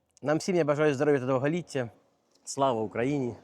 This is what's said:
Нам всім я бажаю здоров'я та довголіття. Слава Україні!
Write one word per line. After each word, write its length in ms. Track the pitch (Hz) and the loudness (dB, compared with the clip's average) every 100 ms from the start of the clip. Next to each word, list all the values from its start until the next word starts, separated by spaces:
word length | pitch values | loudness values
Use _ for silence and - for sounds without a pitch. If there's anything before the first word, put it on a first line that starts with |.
| _ _ | _ _
Нам 160 | 131 156 | -2 -2
всім 180 | - 180 | 0 0
я 80 | |
бажаю 300 | 147 143 151 | 2 2 2
здоров'я 260 | 131 151 143 | 2 2 2
та 60 | 127 | 2
довголіття. 640 | 131 143 175 - 135 113 - _ _ _ _ | 0 0 -2 -4 -6 -6 -12 _ _ _ _
Слава 360 | - - 139 113 | -12 0 0 0
Україні! 560 | 107 110 127 147 120 101 | -2 -2 -2 0 -4 -8